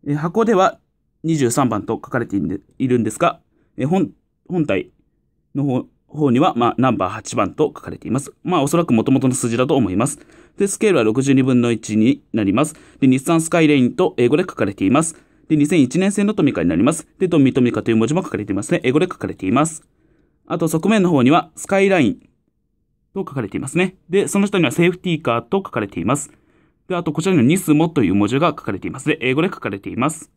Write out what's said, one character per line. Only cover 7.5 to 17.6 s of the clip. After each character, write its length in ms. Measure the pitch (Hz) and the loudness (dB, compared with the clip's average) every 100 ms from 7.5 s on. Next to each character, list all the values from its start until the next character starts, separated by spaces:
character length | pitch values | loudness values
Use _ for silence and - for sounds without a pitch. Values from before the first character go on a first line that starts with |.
と 140 | - 151 | 0 -4
書 160 | - | -4
か 60 | - | -14
れ 100 | - | -12
て 100 | - | -4
い 20 | |
ま 80 | 120 | -4
す。 140 | 139 - | -4 -12
ま 140 | - 165 | -4 -2
あ、 40 | |
お 40 | 139 | 0
そ 80 | 131 | 0
ら 100 | 123 | 2
く 60 | |
元 220 | 117 - | 2 2
々 160 | 131 131 | 2 2
の 40 | |
数 140 | 123 123 | 0 -2
字 80 | 117 | 0
だ 100 | 127 | 2
と 120 | 135 | 2
思 120 | 101 | 0
い 40 | 90 | 0
ま 120 | 131 | -2
す。 120 | - - - - - | -4 -18 -20 -20 -4
で、 100 | 202 | -4
ス 100 | - | 0
ケ 120 | 214 | 0
ー 20 | |
ル 60 | 170 | 2
は 80 | 110 | 2
六 160 | 113 | 0
十 100 | 135 | 2
二 100 | 135 | 2
分 200 | 131 123 | 4 2
の 100 | 120 | 2
一 240 | 113 - 107 | -2 -2 2
に 260 | 110 143 _ | 2 0 _
な 100 | 110 | -2
り 80 | 98 | 0
ま 140 | 95 156 | 2 0
す。 100 | - - _ | -4 -20 _
で、 80 | 131 | 2
日 160 | 131 | 2
産 160 | 135 165 | 2 0
ス 100 | 160 | 2
カ 120 | 175 | 2
イ 80 | 156 | 4
レ 80 | 143 | 4
イ 40 | |
ン 120 | 123 | 2
と 200 | 123 185 - | 2 -2 2
英 100 | 120 | 2
語 80 | 151 | 2
で 80 | |
書 40 | 185 | -2
か 180 | - 101 | -4 -4
れ 80 | |
て 120 | 101 95 | 0 2
い 60 | |
ま 120 | 131 | 2
す。 120 | 165 - _ _ _ | 0 -8 _ _ _
で、 60 | 156 | 0
二 80 | 147 | 2
千 160 | 180 | 2
一 180 | 127 - | 0 0
年 140 | 98 | 0
製 100 | 101 | 0
の 100 | 202 | -2
ト 100 | - | 0
ミ 100 | 147 | 0
カ 100 | 87 | 0
に 60 | 85 | 0
な 60 | 82 | 2
り 40 | |
ま 120 | 117 | 0
す。 120 | 165 - _ | 0 -8 _
で、 80 | 185 | 0
ト 100 | 165 | 4
ミ 140 | 131 | 2
ト 80 | |
ミ 140 | 131 | 4